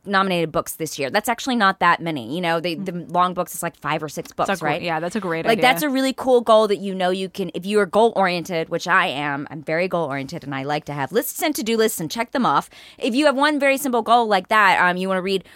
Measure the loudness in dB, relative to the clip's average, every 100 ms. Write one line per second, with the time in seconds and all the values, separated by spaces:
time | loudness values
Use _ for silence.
0 | -2 0 2 0 0 -2 -4 -8 -8 -4
1 | -2 -2 -2 -4 -2 2 2 4 4 4
2 | 0 -6 -6 -4 0 0 -2 -4 -6 -8
3 | -4 0 2 0 -6 -6 -8 -6 -4 -4
4 | -4 -10 -10 -4 -2 0 -2 -2 -2 -4
5 | -4 -4 -4 -2 2 4 4 2 0 0
6 | 0 0 2 4 6 6 6 0 -2 -2
7 | -2 -2 -4 -6 -6 -6 0 0 2 4
8 | 4 4 0 0 -2 -4 -2 -4 2 2
9 | 2 -2 -4 -4 -6 -8 -4 -2 0 -2
10 | -2 -4 -8 -10 -8 -6 -4 -4 -4 -6
11 | -2 -2 -2 -4 -4 -2 -2 2 0 0
12 | -6 -6 -4 0 2 0 -2 -14 -20 -6
13 | -2 2 2 4 0 2 2 0 0 -2
14 | 2 2 4 0 2 4 6 6 2 2
15 | -2 -2 -2 -4 -4